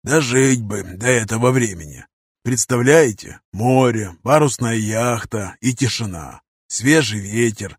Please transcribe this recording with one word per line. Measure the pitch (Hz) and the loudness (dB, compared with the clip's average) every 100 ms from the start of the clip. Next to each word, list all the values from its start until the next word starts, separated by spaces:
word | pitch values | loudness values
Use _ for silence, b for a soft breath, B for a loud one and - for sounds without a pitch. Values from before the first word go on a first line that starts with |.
Дожить | - 156 131 127 135 127 | 2 0 2 2 4 2
бы | 107 101 | -2 -8
до | 92 90 120 | -8 -4 0
этого | 123 107 113 123 | 0 0 0 2
времени. | 127 113 87 76 65 - _ _ _ | 2 0 -4 -16 -18 -20 _ _ _
Представляете? | 120 127 - 123 123 160 139 101 - - _ | -4 -4 -2 0 4 6 4 0 -14 -20 _
Море, | 95 120 131 127 110 101 85 | -4 2 4 4 0 -6 -8
парусная | - 151 147 - 120 113 | 0 2 2 0 -2 -2
яхта | 107 113 123 117 - 110 95 - | -2 -2 0 -2 -4 -8 -8 -4
и | 120 | -4
тишина. | 123 127 - 113 87 69 60 _ _ _ | -2 -2 -2 -8 -10 -14 -18 _ _ _
Свежий | - 120 160 117 107 | -4 2 2 2 -6
ветер. | 98 110 117 107 98 | -6 0 0 -2 -12